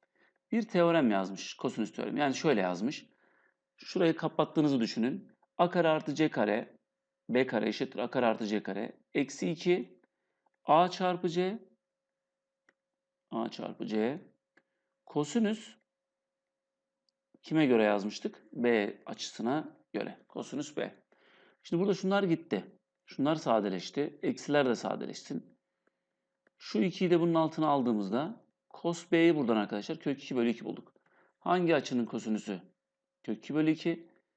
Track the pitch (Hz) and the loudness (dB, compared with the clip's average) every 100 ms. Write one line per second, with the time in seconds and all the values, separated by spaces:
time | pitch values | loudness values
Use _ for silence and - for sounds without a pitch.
0 | _ _ _ _ - 220 220 180 170 165 | _ _ _ _ -4 -4 0 2 4 6
1 | 123 98 92 92 - - 131 117 104 - | 4 2 0 -6 -12 -6 -6 -4 -6 -6
2 | - - 143 127 165 113 90 87 113 160 | -6 -2 -2 0 2 2 2 0 -4 -6
3 | - _ _ _ _ _ _ - - 180 | -12 _ _ _ _ _ _ -20 -6 0
4 | 170 160 160 - 151 - 151 135 107 - | 2 2 -2 0 0 2 2 2 0 0
5 | 113 98 - _ _ - 175 180 165 156 | -2 -2 -10 _ _ 0 0 2 2 2
6 | - 139 156 135 107 107 - - _ _ | 0 0 0 2 0 0 -4 -16 _ _
7 | _ _ - 120 131 120 110 104 131 - | _ _ -2 0 2 0 0 -2 -4 -4
8 | 120 131 120 107 107 107 98 95 113 - | -4 0 2 2 0 -2 -2 -6 -8 -12
9 | _ - 139 - 180 156 180 180 - - | _ -4 -4 -4 -4 -2 0 0 -2 -14
10 | _ _ _ _ _ _ - 156 180 180 | _ _ _ _ _ _ 2 4 4 2
11 | 185 180 180 170 185 226 - _ _ _ | -2 0 -2 0 -2 -4 -12 _ _ _
12 | _ _ _ _ _ _ _ _ _ _ | _ _ _ _ _ _ _ _ _ _
13 | _ _ - 113 - - - - 113 107 | _ _ -10 -6 -6 -6 -10 -8 -4 0
14 | 113 160 - _ _ _ _ _ _ _ | 0 -2 -10 _ _ _ _ _ _ _
15 | - 147 147 233 208 220 - - _ _ | -8 -4 -2 0 0 -2 -8 -20 _ _
16 | _ _ _ _ _ _ _ _ _ _ | _ _ _ _ _ _ _ _ _ _
17 | _ _ _ _ - 156 143 117 107 104 | _ _ _ _ -2 2 6 6 6 4
18 | 104 - 214 - - - 120 113 101 - | 0 -6 -8 -10 -14 -2 2 2 0 -4
19 | - 127 - - 113 151 - - _ - | -12 -12 -12 -6 -4 -2 -4 -14 _ -8
20 | - - _ - 233 143 147 - 104 - | -8 -12 _ -12 -8 -8 -8 -6 -8 -8
21 | _ _ _ _ _ _ - 170 202 175 | _ _ _ _ _ _ -4 0 0 0
22 | 190 202 196 160 - 101 - - _ _ | 0 2 2 0 -2 -6 -6 -18 _ _
23 | - - 139 156 143 110 101 92 - - | -14 -2 0 0 2 2 2 -4 -6 -6
24 | 147 - 165 127 - 143 131 110 - 104 | -6 -4 -4 -4 0 2 2 0 -2 -4
25 | - - - 139 - _ _ _ _ _ | -6 -10 -10 -10 -12 _ _ _ _ _
26 | _ _ _ _ _ _ - 214 190 - | _ _ _ _ _ _ -6 0 0 0
27 | 180 170 170 165 156 160 156 143 123 107 | 2 4 4 2 2 0 2 2 2 0
28 | 98 117 165 233 _ _ _ - 170 170 | 0 -2 -4 -8 _ _ _ -8 -6 -4
29 | - 165 170 156 120 110 101 104 101 160 | 0 6 6 6 4 2 0 -4 -6 -6
30 | 156 135 - 127 117 113 - - - _ | -4 -4 -4 0 0 0 -6 -10 -12 _
31 | _ _ _ _ - 180 170 151 131 127 | _ _ _ _ -2 2 4 2 2 -2
32 | 110 113 110 107 - 92 - _ _ _ | -2 -4 -2 -4 -4 -8 -10 _ _ _
33 | _ _ - 110 - 147 156 156 175 165 | _ _ -8 -8 -4 0 0 0 -2 -4
34 | - _ _ | -8 _ _